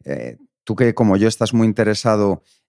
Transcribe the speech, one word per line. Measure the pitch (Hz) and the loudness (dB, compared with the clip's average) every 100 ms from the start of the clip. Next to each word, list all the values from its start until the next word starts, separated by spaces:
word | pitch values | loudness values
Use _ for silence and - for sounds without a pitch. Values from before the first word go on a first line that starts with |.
eh, | - 65 60 - _ _ - | -12 -10 -10 -16 _ _ -6
tú | 107 | 0
que | 120 | 0
como | - 110 95 | 2 2 2
yo | 110 | 2
estás | - 113 | 0 -2
muy | 117 113 | 0 0
interesado | 104 107 104 117 107 101 95 _ _ | 0 -2 0 0 0 0 -2 _ _